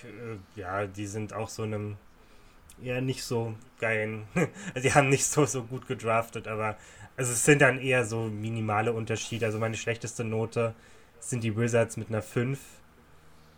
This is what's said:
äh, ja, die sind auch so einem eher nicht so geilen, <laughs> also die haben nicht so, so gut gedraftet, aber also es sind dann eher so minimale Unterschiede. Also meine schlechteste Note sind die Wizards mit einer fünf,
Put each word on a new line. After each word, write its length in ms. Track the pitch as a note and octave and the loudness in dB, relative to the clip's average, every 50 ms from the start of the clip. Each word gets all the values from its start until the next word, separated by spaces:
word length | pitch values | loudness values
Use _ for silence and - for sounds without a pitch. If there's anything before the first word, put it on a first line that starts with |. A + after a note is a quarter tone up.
| - | -16
äh, 540 | A#2+ G#2 A2+ A#2+ A2+ A2+ G2 F2+ - - G2+ | -16 -14 -12 -10 -10 -10 -12 -14 -14 -14 -10
ja, 280 | F#2 F2+ F#2+ G2+ G#2 | -6 -4 -2 -2 -2
die 200 | G2 F#2+ G2+ G#2 | -4 -4 -6 -8
sind 280 | G2 G2+ A2 G#2+ G2+ G2+ | -6 -6 -6 -6 -6 -6
auch 160 | G#2 A2 - | -6 -6 -6
so 140 | - - A2 | -6 -6 -4
einem 340 | G#2+ G#2+ G#2 G#2 G#2 G#2 - - - - - - - - - - - - - - - - - | -4 -4 -4 -4 -6 -8 -10 -14 -20 -20 -20 -20 -20 -20 -20 -20 -20 -20 -20 -20 -20 -18 -12
eher 200 | B2 B2+ B2 B2+ | -8 -4 -4 -2
nicht 200 | C3 C3 B2+ - | 0 -2 -2 -4
so 320 | - - B2 A#2 A2+ A2+ A2 G#2+ - - - - | -4 -2 -2 -2 -2 -2 -6 -10 -14 -20 -8 -4
geilen, 460 | A2+ A2 A2 G#2+ G#2+ A2 A2 A2 G#2 - | -2 0 0 0 0 -2 -4 -8 -10 -4
<laughs> 40 | - F3+ D#3+ - - - - F3+ - | 0 0 0 0 -2 -6 -12 -8 -4
also 60 | B2+ | 0
die 140 | B2+ C3+ - | 2 6 6
haben 160 | D3+ C3+ C3+ | 6 8 8
nicht 160 | C#3 C3+ - | 6 4 2
so, 180 | - - D#3 C#3+ | 2 4 4 4
so 180 | B2 - B2+ A#2 | 4 2 -4 -6
gut 220 | A2+ C3 A#2+ - | -6 -8 -8 -6
gedraftet, 640 | - B2+ G2+ G#2+ A2+ A2+ A#2 A#2 - - A2+ A2 G#2+ | -6 -6 -4 0 0 0 0 0 -2 -6 -10 -8 -6
aber 280 | A2 G#2+ G#2+ G#2+ G#2+ - - - - - - - - - | -4 -2 -2 -4 -4 -6 -12 -20 -20 -20 -20 -10 -6 -4
also 140 | C3 B2 | -2 0
es 120 | A#2+ A2+ - | 0 4 6
sind 160 | D#3 D3 C#3 | 8 8 8
dann 180 | D3 B2+ B2+ B2+ | 8 6 6 4
eher 280 | C3 C3 B2+ B2+ A#2 | 2 2 4 4 2
so 160 | G#2 A2+ A2+ A2+ A2 | 2 0 -2 -2 -2
minimale 640 | G#2 G#2 G#2+ A2 A2+ A2+ A2 G#2+ G#2 G#2+ A2 A#2 A2+ | -4 -4 -4 -4 -2 -2 0 2 2 2 2 2 0
Unterschiede. 500 | A2+ A2 A2 A2+ G#2 - - A#2+ G#2+ A2+ | 0 -2 -2 -2 -2 -4 -4 -2 -2 0
Also 140 | A2 A2 A2 | 0 0 0
meine 180 | A2+ A2+ A2+ | -2 -2 -2
schlechteste 480 | G#2+ - A#2 A#2 - - A2+ - - A#2+ | -2 -2 -4 -4 -4 -6 -8 -6 -6 -4
Note 500 | A2 A2 A2 A2+ A2 - A#2+ A#2 A2+ A2+ - - - - - - - - - | -2 0 -2 -2 0 0 0 0 0 -2 -8 -16 -20 -20 -20 -20 -20 -20 -14
sind 240 | - - C3 A#2 A2+ | -6 -4 -2 0 0
die 100 | A2+ G2+ | 0 2
Wizards 440 | A2 A#2+ A#2 A#2 A#2 A2+ A2 - A2+ | 2 2 4 4 4 4 2 0 -6
mit 100 | G#2 - | -4 -2
einer 140 | A2 G#2+ | -2 -4
fünf, 380 | - - - B2+ A#2+ C3 C#3 - - - - - - - - - - - - - - - - - - - - | -4 -2 -2 0 0 0 -2 -4 -8 -14 -20 -20 -20 -20 -20 -20 -20 -20 -20 -20 -20 -20 -20 -20 -20 -20 -20